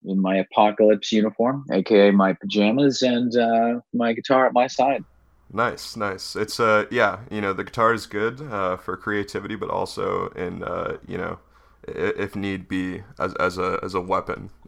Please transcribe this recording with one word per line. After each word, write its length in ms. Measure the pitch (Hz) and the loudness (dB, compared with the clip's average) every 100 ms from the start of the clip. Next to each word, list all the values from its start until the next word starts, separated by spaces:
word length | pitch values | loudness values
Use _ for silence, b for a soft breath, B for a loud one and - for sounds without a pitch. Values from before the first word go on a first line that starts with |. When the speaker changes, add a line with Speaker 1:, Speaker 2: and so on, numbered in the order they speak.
| 95 | -4
Speaker 1:
in 160 | 95 | 0
my 160 | 92 95 | 2 0
apocalypse 720 | 92 - 107 104 107 104 - | 0 4 4 6 4 4 2
uniform, 540 | 110 107 - 120 139 139 | 0 0 0 -2 -2 -2
A 120 | 92 | -2
K 260 | 92 104 101 | 4 6 8
A 40 | |
my 180 | 101 95 | 6 4
pajamas, 720 | 90 98 104 104 131 143 120 | 0 -2 2 2 4 2 2
and, 340 | 127 120 123 120 | 0 2 2 2
uh, 440 | 113 113 117 120 - | 2 2 2 -2 -4
my 220 | 120 117 | -2 0
guitar 320 | 113 - 131 123 | -2 2 4 4
at 80 | |
my 120 | 120 131 | 4 0
side. 380 | - 131 123 - _ _ _ _ | 2 0 0 -6 _ _ _ _
Speaker 2:
Nice, 440 | 98 120 73 - 113 | -2 -2 -2 -10 -6
nice. 380 | 104 92 - | -4 -4 -8
It's, 240 | 92 107 - | -6 -4 0
uh, 280 | 113 107 - | 4 4 2
yeah, 280 | 120 104 92 - | 2 0 0 -8
you 120 | 107 | -4
know, 100 | 98 | -4
the 120 | 95 | -4
guitar 280 | 101 - 113 | -6 0 2
is 140 | 113 - | 2 -4
good, 340 | 104 113 131 | -4 -4 -4
uh, 380 | 147 104 92 92 | -10 -4 -4 -4
for 180 | - 92 | -6 -8
creativity, 580 | 107 104 101 101 101 | -4 -4 -4 -8 -8
but 140 | 107 95 | -8 -4
also 600 | 92 95 - 95 92 90 | -4 -4 -4 -4 -4 -6
in, 360 | - 90 87 | -6 -8 -6
uh, 320 | 87 87 85 - - | -8 -6 -6 -8 -10
you 120 | 92 | -8
know, 220 | 85 87 _ _ _ _ - | -8 -10 _ _ _ _ -12
i-, 40 | |
if 420 | - 95 92 98 | -4 -4 -4 -6
need 340 | 101 98 98 90 | -4 -6 -6 -6
be, 340 | 92 92 90 - - | -4 -4 -8 -12 -6
as, 160 | 92 | -6
as 240 | - 90 90 | -2 -4 -2
a, 200 | 92 92 | -4 -4
as 100 | 95 | -4
a 80 | 92 | -6
weapon. 480 | 90 92 - - 98 - | -2 -4 -4 -8 -10 -18